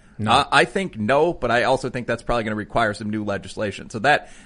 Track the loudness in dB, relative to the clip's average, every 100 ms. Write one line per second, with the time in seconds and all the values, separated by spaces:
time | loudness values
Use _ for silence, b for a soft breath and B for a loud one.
0 | b b 2 2 4 4 4 0 -4 -2
1 | 2 4 2 0 0 2 2 2 0 -6
2 | -4 -4 -2 -2 -2 -4 -4 0 0 -2
3 | -4 -4 -2 -4 -6 -6 -6 -6 -10 -2
4 | 2 2 -2 b